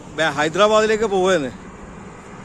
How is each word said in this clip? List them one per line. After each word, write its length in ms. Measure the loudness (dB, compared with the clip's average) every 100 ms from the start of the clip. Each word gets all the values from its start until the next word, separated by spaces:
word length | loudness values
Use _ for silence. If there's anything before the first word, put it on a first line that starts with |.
| -16 -2
ബേ-, 180 | -2 0
ഹൈദരാബാദിലേക്ക് 680 | 0 4 4 6 4 2
പോവുകയെന്ന്. 480 | 2 2 4 2 0 -8 -16 -18 -18 -16 -18 -18 -18 -16